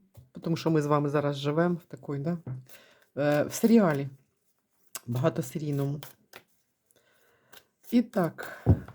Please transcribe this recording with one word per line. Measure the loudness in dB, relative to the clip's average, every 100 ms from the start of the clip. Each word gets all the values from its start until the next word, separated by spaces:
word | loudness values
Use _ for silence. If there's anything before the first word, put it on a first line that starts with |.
| _ -20 -20 -10
тому | -4 -2
що | 0
ми | 0
з | 2
вами | 0 2
зараз | 0 -2 -2
живемо | -2 0 0 -2
в | -8
такій, | -16 -10 -6
да? | -6 -6 -8 -12 -14 -20 -20 _ _ -2
Е, | 0 2
в | 0
серіалі, | 0 6 6 6 2 -4 -10 _ _ _ _ _ _ _ -14 -6
багатосерійному. | 0 0 -2 -6 -6 -4 -2 -4 -6 -12 -20 _ -20 _ _ _ _ _ _ _ _ _ _ _ -20 _ _ 0
І | 0
так, | 2 0 -2 -4 -14 -4 2 2 2